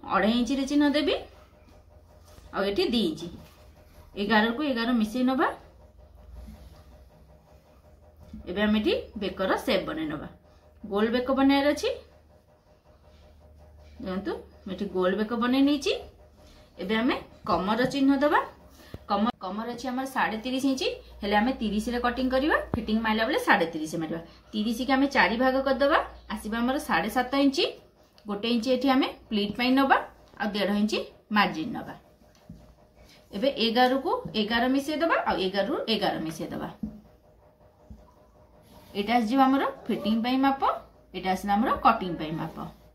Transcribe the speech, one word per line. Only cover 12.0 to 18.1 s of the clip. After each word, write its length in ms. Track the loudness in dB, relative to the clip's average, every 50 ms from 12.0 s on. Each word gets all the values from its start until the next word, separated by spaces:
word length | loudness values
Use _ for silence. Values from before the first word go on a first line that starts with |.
| -12 -20 -20 -20 _ _ -20 -20 _ _ _ _ _ _ -20 _ _ _ -20 _ _ -20 -20 -20 -20 -20 -20 -20 -20 -20 -20 -20 -20 -20 -20 -20 -20 -20 -18 -12
ଦେଖନ୍ତୁ, 320 | -8 -6 -6 -4 -4 -6 -8 -8 -10 -18 -20 -18
ମୁଁ 120 | -12 -12 -8
ଏଠି 100 | -6 -8 -4 -2
ଗୋଲ 180 | 0 0 2 2
ବେକ 160 | 0 -2 -2 -2
ବନେଇ 280 | -2 0 2 4 4
ନେଇଛି। 300 | 4 4 2 0 0 -4 -4 -4 -6 -14 -20 -20 -20 -20 -20 -20 -20 -20 -20 -20 -20 -20 _ -10
ଏବେ 160 | -4 -2 0
ଆମେ 180 | 2 2 0 0 -2 -6 -16 -20 -14 -4 -2
କମର 320 | -2 0 0 0 0 0 0 0
ଚିହ୍ନ 180 | 2 2 4 4